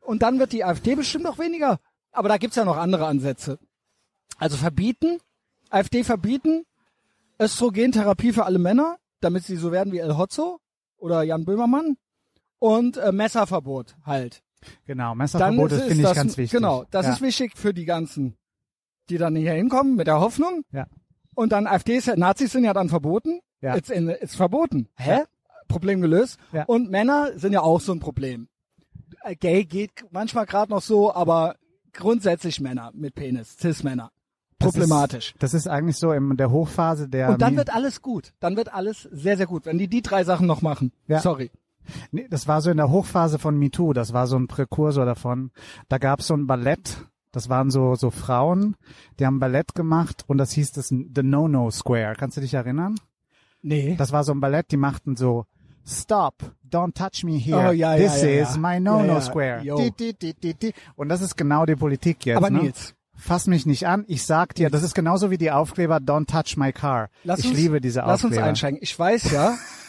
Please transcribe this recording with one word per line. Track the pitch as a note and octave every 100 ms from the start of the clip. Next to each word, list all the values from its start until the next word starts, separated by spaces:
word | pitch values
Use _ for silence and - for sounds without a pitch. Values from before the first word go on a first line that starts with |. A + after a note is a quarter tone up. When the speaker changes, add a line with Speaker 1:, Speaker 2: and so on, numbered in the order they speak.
| -
Speaker 1:
und | A3
dann | A3+ C4
wird | C4
die | A3+
A | F3+
F | E3+
D | A3+ C#4
bestimmt | C4 D4+ E4+
noch | -
weniger. | E4+ E4+ C#4+ F#3+ - _ _
Aber | - G#3
da | G#3
gibt's | A3+ A#3+
ja |
noch | G3+ D#3
andere | F3 F#3 D3+
Ansätze. | C#3+ C#3 B2+ - C#3 _ _ _ _ _ _ _ -
Also | D#3 C#3+
verbieten, | E3 C#3+ G#3 A#3+ D#4+ F4 - _ _ _ _
A | G3
F | G3+
D | A#3+ A#3+
verbieten, | A3 G3 C4 D#4 D#4+ E4 _ _ _ _ _ _ _
Östrogentherapie | G#3+ - A#3+ G3 B3+ A3 G#3 F#3+ A#3
für | A3 F#3
alle | F#3
Männer, | F3 A#3 D#4+ F4 _ _
damit | F3 F3+
sie | E3+ F3+
so | E3+
werden | F3+ G3+
wie | F3+
El | E3 D3+
Hotzo | F#3+ - E4 F4 _ _ _ _
oder | E3+ E3
Jan | D#3 D#3+ D#3+
Böhmermann. | G#3 A#3+ C4+ D#4+ C4+ _ _ _ _ _ _
Und, | A3+ A3+ A#3+ B3+
äh, | A3
Messerverbot | F#3+ G#3+ A#3 G3+ F3+ C3+ C3+ A#2+ _
halt. | D3 C#3 B2 - _ _ - - -
Speaker 2:
Genau, | C3 A#2
Messerverbot, | A#2 C#3+ E3+ F#3 A#3
Speaker 1:
Dann | -
Speaker 2:
das | C#3+
Speaker 1:
ist | C4
Speaker 2:
finde | D#3
ich | F#3
Speaker 1:
das, | D3+
Speaker 2:
ganz | C#3+ -
wichtig. | A#2+ A#3+
Speaker 1:
genau, | G#3 C3 -
das | G3 G3+
Speaker 2:
Ja. |
Speaker 1:
ist | -
wichtig | C4 - B3 -
für | G#3
die | F3 E3
ganzen, | E3 D#3+ - C3 - _ _ _ _ _ _ _
die | F3
dann | E3 D#3+
hier | D#3
hinkommen | D#3+ A#3 C4 C4+ B3
mit | -
der | D#3
Hoffnung. | G#3 A#3+ E4+ F4 -
Speaker 2:
Ja. | C#3 - _ _ _ _ -
Speaker 1:
Und | A3
dann | G#3 G#3
A | F#3+
F |
D | - B3
ist | B3
ja, | G3
Nazis | F3+ G3 B3+
sind | C4
ja | A#3
dann | G3 F3+
verboten. | E3 D3 G3+ D#4 F4 - _
Speaker 2:
Ja. | C3 -
Speaker 1:
It's | -
in, | G3+ E3
it's | F3+ F#3 -
verboten. | F3+ C4 E4 D#3 A2+ _
Hä? | B2+ A3
Speaker 2:
Ja. | D#4 _ _ - -
Speaker 1:
Problem | E3+ F#3 G3
gelöst. | E3+ E3+ - - _
Speaker 2:
Ja. | D#3+
Speaker 1:
Und | D3+ A#3 A#3
Männer | F#3+ A#3 D4 D4 F3+
sind | F#3+
ja | G3
auch | D#3+ E3+
so | -
ein | E3+
Problem. | D3 C3+ C3+ A#2+ A#2 _ _ _ _ - - -
Äh, | A3 F3
gay | F3+ F3+ F3
geht | F3 G#3 - A3
manchmal | F3+ A3+ A#3+ G#3
grad | G3+ G#3+
noch | G3+
so, | - G#3 G#3
aber | F3+ E3 E3 E3 - _ _ _
grundsätzlich | - G3 A#3 G3 E3+ F3 -
Männer | C3+ B2 A#2
mit | - D3 -
Penis, | C#3 B2 A2 -
Cis-Männer. | E3+ D3+ C#3+ B2 A2+ _ _ _ _ _
Speaker 2:
Das | F#3+
ist, |
Speaker 1:
Problematisch. | D3+ E3 D3+ C#3+ B2 - -
Speaker 2:
das | C3+
ist | E3 F3
eigentlich | D3 E3 C#3+
so | E3
in | D3 C#3 C3
der | C3
Hochphase | C#3 D#3 - E3 D#3 C#3+
der | C3 C3
Speaker 1:
Und | -
dann | A#3
Speaker 2:
Mi- | C#4
Speaker 1:
wird | C#4+
alles | A3+ C4+ -
gut. | C4+ G#3+ - _
Dann | F3 G3+
wird | A#3
alles | G3 G3 G#3+ -
sehr, | D3+ E3 G3
sehr | F3+
gut, | E3+ -
wenn | E3
die | F#3+
die | A#3
drei | - G3
Sachen | F3 F3 F3+
noch | D3+
machen. | D#3+ D3 B2+ - -
Speaker 2:
Ja. | D#3
Speaker 1:
Sorry. | F#3 C#3+ B2 - _ _ - - -
Speaker 2:
Nee, | - B3+
das | D#3 -
war | D#3
so | D#3+
in | D#3
der | C#3+
Hochphase | F3 F#3 F3+ E3 D3+
von | D#3 D3
MeToo. | C#3+ - E3+
Das | B2+ A2
war | A#2+ B2
so | C3
ein | B2
Präkursor | - C3+ - D3+ C#3+ B2
davon. | A#2 B2 B2 C3 - - - -
Da | B2+
gab's | C3+ C#3+ -
so | D3+
ein | C3+
Ballett. | B2+ A#2+ - - - - _ _
Das | B2+ A#2+
waren | B2+ C3+
so, | C3+ B2+ B2+
so | B2
Frauen, | - - B2 D3 F3+ G#3 G3 _ - - -
die | C3+
haben | C3+
Ballett | C3 C3 E3+ -
gemacht | D#3+ D#3+ E3 - -
und | C#3+
das | C3+
hieß | D3 C#3+
das | C#3+ -
The | B2+ C3 B2+
No-No | C3+ C#3+ D#3+ C#3 A#2+
Square. | - - A#2+ G#2+ G#2+
Kannst | C3+ D3
du |
dich | C3+ C3+
erinnern? | A#2+ C#3 F3+ G#3+ - _ _ _ _ _
Speaker 1:
Nee. | C#3+ D3 C#3 E3+
Speaker 2:
Das | C#3
war | D3
so | C#3+
ein | C#3
Ballett, | C#3 D3+ -
die | C#3+
machten | C#3 C3+ - B2
so, | B2+ A#2 A2 _ _ _ -
„Stop, | - - G#3+ D#3 - - - C3
don't | E3+ F3
touch | - F#3+ -
me | E3+ D3+
here. | B2 - F#3
Speaker 1:
Oh, |
ja, | E3 D#3+ D#3
Speaker 2:
This | G3 -
Speaker 1:
ja, | D#3
ja, | C#3
Speaker 2:
is | D3 D3
Speaker 1:
ja. |
Speaker 2:
my | E3+ F3+
No-No | F#3+ G#3+ G3
Speaker 1:
Ja, |
ja. | D#3
Speaker 2:
Square.“ | - D#3 C3+ A#2
Speaker 1:
Yo. | C#3 D3
Speaker 2:
Di, | A#2+
di, | - A#3
di, | G#3+ E3
di, | - E3+ E3
di. | A3 - - -
Und | D3
das | F3+
ist | F#3+ -
genau | D3 D3 D#3+
die | D3
Politik | D3+ C#3 E3+ E3 B2+
jetzt, | A#2
Speaker 1:
Aber | G3
Speaker 2:
ne? | F#3+
Speaker 1:
Nils. | C#3+ - - - _ -
Speaker 2:
„Fass | - F3 F#3+
mich | E3+ D#3
nicht | C3+ F3
an, | F#3+ G#3
ich | D3 -
sag | D#3 E3+ -
dir“, | D#3
das | D3
ist | D#3 -
genauso | E3 F#3 G3+
wie | F#3
die | D#3+
Aufkleber, | C#3+ D#3 - E3+ D#3+
„Don't | C3+ D3+ D3
touch | D#3+ - -
my | C3+
car“. | - D3 B2 G#2+ -
Speaker 1:
Lass | E3+ F3
Speaker 2:
Ich | A#2+
Speaker 1:
uns, | D3+
Speaker 2:
liebe | E3 D3+
diese | B2+ B2
Speaker 1:
lass | A#2+ F#3+
uns | -
Speaker 2:
Aufkleber. | A2+ G#2+
Speaker 1:
einsteigen. | A2 C#3+ C#3
Ich | - -
weiß | E3+ D3+ -
ja. | C#3+ F3 A#3+ - -